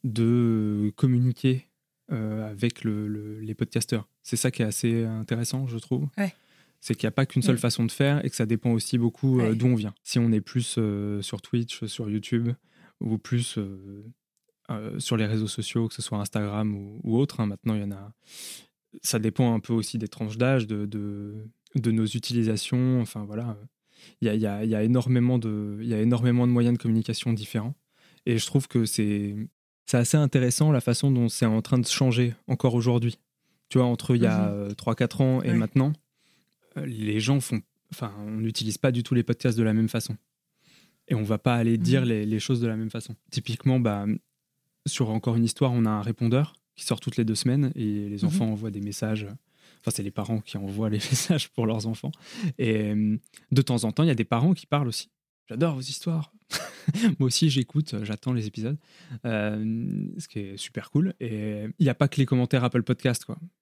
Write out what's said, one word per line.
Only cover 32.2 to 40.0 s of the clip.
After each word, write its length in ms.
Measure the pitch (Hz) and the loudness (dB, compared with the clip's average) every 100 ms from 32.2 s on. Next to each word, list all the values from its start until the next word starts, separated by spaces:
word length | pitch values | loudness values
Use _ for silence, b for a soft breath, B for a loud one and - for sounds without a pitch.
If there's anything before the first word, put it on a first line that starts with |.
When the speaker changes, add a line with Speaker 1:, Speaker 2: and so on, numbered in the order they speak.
| 120 117 - | 0 -2 -4
Speaker 1:
encore 260 | 123 131 120 | 2 2 2
aujourd'hui. 440 | 117 120 117 - _ _ _ _ _ | 2 2 0 -4 _ _ _ _ _
Tu 80 | 127 | 2
vois, 80 | 123 | 2
entre 280 | 117 - 120 | 0 0 2
il 60 | |
y 40 | 113 | 4
a, 200 | - 107 | 2 0
Speaker 2:
Mhm. 40 | |
Speaker 1:
euh, 160 | 101 101 | -2 -6
trois, 240 | 104 - 113 | -4 -4 0
quatre 260 | 120 - | -2 2
ans 200 | 131 131 | 2 2
et 60 | - | 2
Speaker 2:
Ouais. 60 | 113 | 0
Speaker 1:
maintenant, 340 | 110 135 139 151 _ _ _ _ _ _ _ - | 2 2 2 -2 _ _ _ _ _ _ _ -8
euh, 80 | 143 | -8
les 340 | 110 107 107 | -4 -2 0
gens 200 | 110 139 | 2 0
font, 200 | - 110 - _ _ | 0 -6 -6 _ _
enfin, 220 | - 107 101 | -10 -10 -10
on 180 | 104 110 | -8 -4
n'utilise 400 | 113 113 110 98 | -4 -2 -4 0
pas 120 | 135 | 0
du 120 | 123 | 0
tout 100 | 113 | 0
les 100 | 123 | 0
podcasts 340 | 117 120 127 110 | 2 0 0 2
de 60 | |
la 100 | 110 | 2
même 160 | 110 110 | 2 2
façon. 260 | 117 | 0